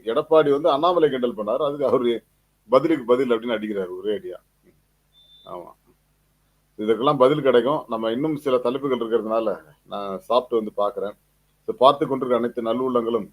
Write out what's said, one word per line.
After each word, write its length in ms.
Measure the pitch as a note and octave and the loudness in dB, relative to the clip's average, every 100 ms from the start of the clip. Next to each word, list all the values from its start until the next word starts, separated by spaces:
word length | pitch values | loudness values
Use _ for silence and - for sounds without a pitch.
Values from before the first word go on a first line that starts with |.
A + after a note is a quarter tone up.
எடப்பாடி 460 | A2 B2 D3+ D#3+ C#3+ | -4 -2 2 4 4
வந்து 180 | C#3+ E3 | 2 2
அண்ணாமலை 400 | C#3 E3+ F3+ D3+ | 2 2 4 2
கிண்டல் 280 | B2+ A#2+ G#2+ | 2 -4 -4
பண்ணாரு, 240 | G#2 C3 | -4 -2
அதுக்கு 240 | D3 D3 C3 | -2 -2 0
அவரு 240 | B2+ A#2+ A2+ - _ _ _ - | 2 0 -2 -6 _ _ _ 0
பதிலுக்கு 360 | C3 D#3+ D#3 A#2 | 2 2 0 2
பதில் 280 | B2 C3 | 2 2
அப்படின்னு 240 | A2+ A#2+ A2 | -2 -2 -4
அடிக்கிறாரு 360 | G#2+ G2+ F2+ F#2 | -4 -4 -6 -6
ஒரே 180 | G2+ | -6
அடியா. 240 | G2+ F2+ F2+ _ _ _ _ _ _ _ _ _ _ F2+ | -6 -8 -16 _ _ _ _ _ _ _ _ _ _ -18
ஆமா, 240 | F2+ E2+ - _ _ _ _ _ _ _ _ _ - | -16 -16 -20 _ _ _ _ _ _ _ _ _ -6
இதற்கெல்லாம் 380 | G#2+ G#2+ C#3 C#3+ | -2 0 2 4
பதில் 280 | C3 D3+ C3+ | 4 4 4
கிடைக்கும். 360 | B2 A#2+ D3+ - | 4 4 0 -4
நம்ம 240 | A2+ A2+ | -4 -2
இன்னும் 240 | A#2+ D#3 C#3+ | -2 -2 -4
சில 180 | C#3 B2+ | -2 0
தலைப்புகள் 420 | B2 C3 C#3 A#2+ | 0 -4 -2 -4
இருக்கிறதுனால 480 | A2+ A2+ G#2+ A2+ A2 E2+ D2+ _ _ | 0 -2 0 -2 -2 -6 -10 _ _
நான் 260 | G2+ G2+ F#2+ | -10 -8 -10
சாப்பிட்டு 360 | - A#2+ - A#2 | -2 -2 0 -2
வந்து 180 | G#2+ | -4
பார்க்கிறேன். 420 | - G2+ G2 G2 - _ _ _ _ - | -4 -4 -4 -8 -10 _ _ _ _ -10
So, 60 | - | 4
பார்த்து 280 | B2+ C#3+ | 4 4
கொண்டிருக்கிற 340 | D3 C3 B2+ A#2+ | 0 -4 0 0
அனைத்து 240 | A#2+ A#2+ | -2 -4
நல்லுள்ளங்களும் 640 | A2+ A#2+ C3 B2 A#2 A#2 F#2+ | -4 -2 0 0 0 -2 -4